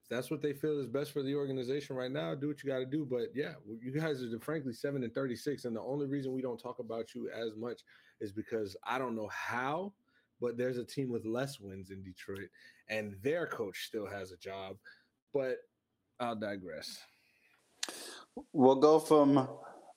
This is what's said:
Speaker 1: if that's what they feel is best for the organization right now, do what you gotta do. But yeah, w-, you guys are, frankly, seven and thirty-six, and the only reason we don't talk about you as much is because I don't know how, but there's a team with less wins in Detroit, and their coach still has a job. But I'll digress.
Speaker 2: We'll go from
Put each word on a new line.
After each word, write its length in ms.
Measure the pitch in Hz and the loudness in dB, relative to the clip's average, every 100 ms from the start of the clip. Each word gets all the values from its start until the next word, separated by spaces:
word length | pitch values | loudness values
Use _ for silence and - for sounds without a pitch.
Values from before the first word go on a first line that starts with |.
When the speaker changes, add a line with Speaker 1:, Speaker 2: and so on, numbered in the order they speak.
Speaker 1:
if 60 | - | -4
that's 200 | 117 123 | -4 -2
what 120 | 151 | -2
they 120 | 147 | -2
feel 260 | 143 156 147 | 0 0 0
is 80 | 123 | 0
best 240 | 127 147 | -2 -2
for 120 | 143 | -2
the 120 | 135 143 | -2 -2
organization 600 | 143 131 120 143 139 131 | 0 -2 -2 -2 -2 -4
right 160 | 127 | -2
now, 240 | 139 165 151 | -2 -2 -2
do 120 | 143 | -2
what 160 | 147 | -2
you 60 | 135 | -2
gotta 160 | 131 127 | -2 0
do. 200 | 147 139 | -2 0
But 240 | 123 113 | 0 0
yeah, 200 | 107 165 160 101 | -2 -4 -6 -12
w-, 140 | 113 | -8
you 180 | 123 139 | -4 -2
guys 240 | 160 135 | 0 -2
are, 160 | 123 113 | -2 -4
frankly, 340 | - 160 131 | -2 -2 -2
seven 300 | 113 143 139 | -2 -2 0
and 100 | 120 | -2
thirty-six, 520 | 123 135 113 - 135 123 | -2 -2 -2 -2 -2 -2
and 100 | 113 | -4
the 60 | |
only 240 | 110 143 139 | -2 -2 -2
reason 280 | 143 131 | -2 -2
we 80 | 131 | -2
don't 180 | 127 117 | -2 -4
talk 200 | 123 123 | -8 -8
about 360 | 113 113 113 123 | -6 -4 -4 -6
you 140 | 117 | -6
as 260 | 110 113 107 | -4 -4 -4
much 260 | 117 - - - - _ | -6 -6 -12 -20 -20 _
is 120 | 107 | -8
because 440 | 101 101 113 101 92 - | -6 -2 -2 -2 -6 -2
I 120 | 127 | 0
don't 160 | 127 113 | 0 -2
know 140 | 107 | -4
how, 640 | - - 117 131 156 202 - _ _ _ _ | -6 -2 -2 0 -2 -4 -10 _ _ _ _
but 180 | 120 117 | -4 0
there's 200 | 127 123 | 0 0
a 60 | 113 | -4
team 240 | - 131 | -2 -2
with 140 | 117 107 | -2 -2
less 340 | 113 135 139 | -2 -2 -6
wins 300 | 98 95 95 | -12 -12 -10
in 120 | 95 | -12
Detroit, 460 | 95 90 - 98 90 - - - - | -12 -14 -10 -8 -10 -16 -20 -20 -4
and 280 | 110 104 98 | -4 -4 -2
their 240 | 117 170 156 | 0 0 -2
coach 380 | - 104 - - | -2 -4 -4 -6
still 180 | 113 98 | -6 -4
has 260 | 98 92 | -6 -8
a 60 | 90 | -10
job. 400 | 98 95 95 98 - - _ _ _ | -10 -10 -10 -12 -16 -20 _ _ _
But 240 | 143 131 123 - _ _ _ _ _ | -2 -2 -4 -8 _ _ _ _ _
I'll 160 | 120 113 | -4 -2
digress. 640 | 104 101 90 78 - - - _ _ _ _ _ _ _ - - - - - - - | -4 -4 -8 -10 -10 -14 -18 _ _ _ _ _ _ _ -10 -8 -14 -14 -14 -16 -4
Speaker 2:
We'll 220 | 165 131 131 | 8 10 12
go 240 | 147 160 | 10 10
from 480 | 156 156 143 139 127 - - - - | 10 8 10 8 4 -4 -14 -18 -20